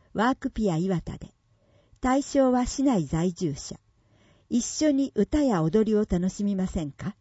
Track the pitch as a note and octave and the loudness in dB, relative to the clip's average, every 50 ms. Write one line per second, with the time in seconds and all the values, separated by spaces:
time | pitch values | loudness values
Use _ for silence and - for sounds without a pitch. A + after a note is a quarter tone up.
0 | _ _ - G3 A3 B3+ C4+ - - C4 - - G#3+ G3 D#3+ D#3 F3+ F#3+ F#3 E3 | _ _ -4 -2 0 0 0 -2 -4 -8 -4 -2 0 0 0 0 0 0 -2 -2
1 | - - C3+ - - - _ _ _ _ _ _ _ _ _ _ _ _ _ - | -4 -8 -12 -12 -14 -18 _ _ _ _ _ _ _ _ _ _ _ _ _ -4
2 | - B3+ C4 C#4+ C#4 - - C#4 C4 B3+ B3 B3 B3 - - - C4 C#4+ A#3+ F#3 | -2 0 0 0 0 0 2 2 4 4 4 2 0 -2 -2 0 2 2 2 2
3 | D3+ C3+ E3 D#3+ E3+ F#3 E3+ - F#3+ D3 C#3+ - - - - - _ _ _ _ | 0 0 0 0 0 0 -2 -2 -4 -4 -4 -6 -10 -14 -16 -16 _ _ _ _
4 | _ _ _ _ _ _ _ _ _ - - A#3+ - - - - D#4 D4+ C#4 C4+ | _ _ _ _ _ _ _ _ _ -2 -2 -2 -2 -2 -2 0 2 2 2 2
5 | C#4 - - - G3 - - D4+ D4 C4 G#3 E3 D#3 E3 D#3 A3 G#3+ A3 G#3+ G#3 | 0 -2 0 0 0 2 2 2 2 2 2 2 2 2 2 2 2 4 2 2
6 | G#3+ - F#3 E3+ F3+ F#3+ - - G3+ G3+ G3+ F#3 F#3+ F3+ - F#3+ D#3 C#3+ - - | 2 2 0 0 0 -2 -2 -2 -2 -2 0 0 -2 -2 -2 -4 -6 -6 -8 -8
7 | - F#3+ - _ | -10 -10 -10 _